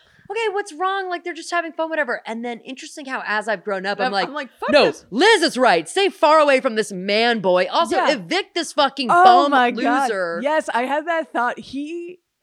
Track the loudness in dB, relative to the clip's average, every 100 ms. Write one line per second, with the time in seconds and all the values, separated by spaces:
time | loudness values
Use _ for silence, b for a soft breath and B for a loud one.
0 | b b b -6 -4 -4 -8 -6 -4 -4
1 | -6 -8 -8 -12 -6 -6 -4 -6 -4 -2
2 | -4 -6 -8 -10 -8 -10 -14 -16 -16 -16
3 | -10 -8 -4 -4 -2 -4 -4 -6 -4 -4
4 | -2 -2 -4 -6 -10 -8 2 4 4 0
5 | -6 2 4 4 2 2 4 4 0 0
6 | 0 2 4 6 4 2 0 -2 -4 -6
7 | -2 0 2 0 2 2 2 0 0 0
8 | 0 0 -2 -4 -4 -6 -4 0 0 0
9 | 2 6 8 8 6 4 2 0 0 0
10 | 0 -2 -4 -4 -2 -2 -2 -2 -2 -2
11 | -2 -4 -4 -4 -4 -4 -10 -12 -10 -10
12 | -12 -18 _ _